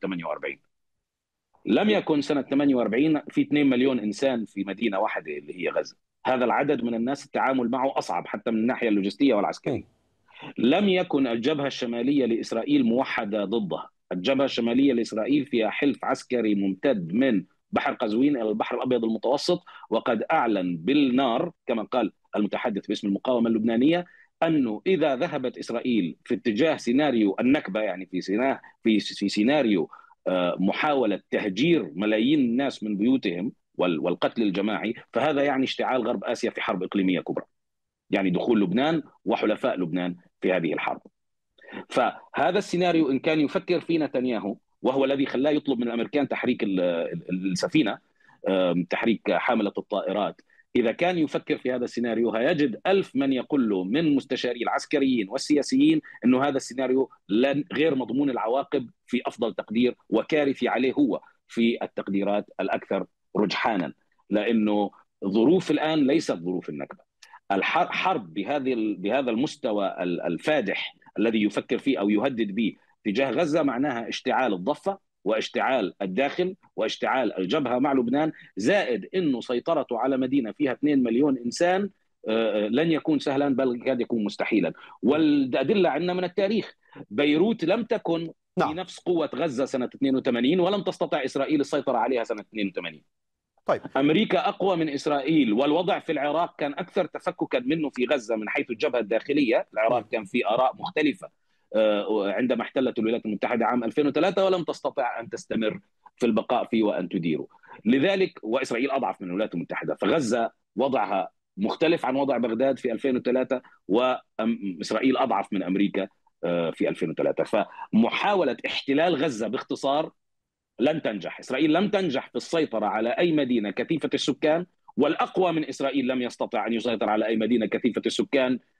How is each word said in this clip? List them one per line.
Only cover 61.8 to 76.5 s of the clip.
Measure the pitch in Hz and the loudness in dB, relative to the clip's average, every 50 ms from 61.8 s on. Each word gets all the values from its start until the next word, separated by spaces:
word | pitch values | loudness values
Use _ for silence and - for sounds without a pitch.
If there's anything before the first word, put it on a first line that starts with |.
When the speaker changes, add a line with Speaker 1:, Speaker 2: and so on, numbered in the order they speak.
| - | -4
Speaker 1:
التقديرات | - - - - - 98 98 101 101 101 104 104 - - - | -8 -8 -8 -6 -4 -2 -2 0 0 0 -2 -2 -4 -6 -6
الأكثر | 95 98 - 117 - - - 98 - - _ _ _ _ - | -4 -4 -4 -4 -4 -2 -4 -4 -4 -6 _ _ _ _ -2
رجحانا، | 98 107 95 - - - 127 113 95 82 69 62 _ _ _ _ _ _ - | 0 0 0 0 -2 -2 0 0 0 -2 -4 -6 _ _ _ _ _ _ -4
لأنه | 98 107 104 113 117 113 107 107 104 104 101 98 - - - _ _ - - | -2 -2 0 0 2 2 2 2 2 0 0 -2 -4 -10 -20 _ _ -8 -4
ظروف | 98 95 117 110 143 170 190 180 - | -2 2 4 4 6 4 4 2 0
الآن | 156 143 147 156 160 156 143 127 | 0 0 0 0 2 2 2 4
ليست | 143 165 - - 131 | 2 2 0 -2 -4
ظروف | 90 82 87 92 87 - - | -4 -4 -4 -4 -4 -6 -8
النكبة. | 76 71 69 - - - _ _ _ _ - - - - _ - | -10 -10 -10 -12 -14 -18 _ _ _ _ -20 -20 -20 -14 _ -4
الح-، | - - 185 - - 160 180 - | -2 -2 0 0 0 0 0 0
حرب | - - - 185 190 135 104 82 - | -2 -2 -2 0 -2 -2 -4 -8 -8
بهذه | 101 95 - 139 147 131 131 127 | -6 -4 -2 -2 -2 -2 -2 -2
ال-، | 113 110 107 104 | 0 0 -2 -2
بهذا | 87 90 98 113 135 139 123 | -2 -2 -2 0 0 0 0
المستوى | 113 110 135 156 - - - 120 107 104 101 92 | 0 0 0 -2 -4 -4 -4 -4 -2 -2 -2 -2
ال-، | - - 90 87 87 82 | -2 -4 -4 -4 -2 -2
الفادح | - 80 85 78 - - 156 147 117 95 90 - - - - _ _ - - - | -2 -4 -4 -4 -2 0 0 0 0 -2 -4 -6 -6 -10 -12 _ _ -12 -4 -2
الذي | 104 117 113 113 104 | 0 0 2 2 0
يفكر | 104 - - - - 127 110 | 0 0 -2 -4 -2 -4 -2
فيه | - - - - | 0 0 0 0
أو | 101 104 | 2 2
يهدد | 107 107 110 139 135 110 117 101 95 | 2 2 2 0 0 -2 -4 -2 -2
به | 104 113 95 - - _ _ _ _ - | -2 -2 -2 -2 -6 _ _ _ _ -6
تجاه | 110 98 107 135 135 | -4 -2 0 0 0
غزة | 113 135 175 156 147 165 156 | 0 0 0 0 2 0 0
معناها | 139 120 120 139 151 127 117 117 101 | 0 0 0 -2 -2 -2 -4 -6 -6
اشتعال | - - - 131 117 113 131 120 101 | -8 -6 -2 -2 0 2 2 0 0
الضفة | 90 90 113 151 - - 196 196 196 _ _ _ _ - | -2 -2 -4 -4 -4 -4 -6 -6 -6 _ _ _ _ -2
واشتعال | 98 110 110 107 - - 120 101 113 131 127 104 87 - - | -2 0 0 -2 -2 -2 -2 0 2 2 0 0 -2 -4 -4
الداخل | 101 95 92 98 135 143 135 - 180 185 | -6 -4 0 0 0 0 0 -2 -2 -2